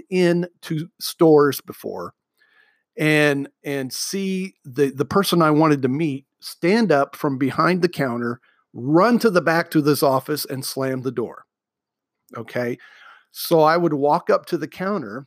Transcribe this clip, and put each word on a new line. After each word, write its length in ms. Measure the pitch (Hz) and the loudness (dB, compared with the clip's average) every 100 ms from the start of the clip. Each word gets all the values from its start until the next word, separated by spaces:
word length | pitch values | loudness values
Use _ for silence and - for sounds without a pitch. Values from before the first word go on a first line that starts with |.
| - | -6
into 800 | 185 175 175 175 _ - 156 165 - | 0 2 2 -2 _ -8 -6 -8 -12
stores 640 | - - 160 151 143 127 | -8 2 6 8 6 2
before 520 | - - 110 92 87 - _ _ _ _ _ _ _ - | -8 -14 -12 -10 -12 -14 _ _ _ _ _ _ _ -4
and, 520 | 156 151 147 143 139 _ | 2 4 2 0 -4 _
and 280 | 156 139 135 | -8 -8 -8
see 640 | - - 196 190 190 190 - 147 | -8 -8 -4 -4 -4 -6 -12 -10
the, 260 | 123 143 | -2 0
the 140 | 135 135 | 0 -2
person 360 | 196 196 175 | 0 2 4
I 100 | 156 | 4
wanted 300 | 151 160 147 | 4 4 4
to 40 | 127 | 0
meet 380 | 139 165 139 - _ | -2 -2 -4 -12 _
stand 520 | - - 170 220 214 | -20 -4 0 2 2
up 240 | 143 139 - | 2 0 -4
from 220 | 151 131 | -4 -2
behind 440 | 135 131 160 180 | -2 0 0 0
the 80 | 170 | -2
counter, 500 | - 135 120 120 120 _ _ _ | -4 -4 -4 -6 -8 _ _ _
run 460 | - 123 160 214 240 | -10 0 4 4 4
to 100 | 233 | 2
the 120 | 180 | 2
back 300 | 151 165 165 | 2 0 0
to 100 | 160 | 0
this 220 | 143 143 | 2 2
office 420 | 147 131 - 147 - | 2 0 -2 -6 -6
and 180 | 131 127 | -10 -8
slam 360 | - 135 131 | -6 -4 -4
the 100 | 127 | -6
door. 340 | 123 107 - - _ _ _ _ _ _ _ _ 123 | -4 -6 -8 -20 _ _ _ _ _ _ _ _ -16
Okay. 400 | 113 123 120 123 - - - - _ | -10 -6 -6 -8 -14 -20 -20 -20 _
So 300 | - - 170 | -14 -6 0
I 160 | 151 170 | 2 2
would 160 | 170 | 0
walk 360 | 147 143 156 - | 0 0 0 0
up 160 | 196 - | -2 -2
to 100 | 165 | -8
the 100 | 147 | -8
counter 580 | - 185 208 113 113 | -8 -6 -6 -8 -12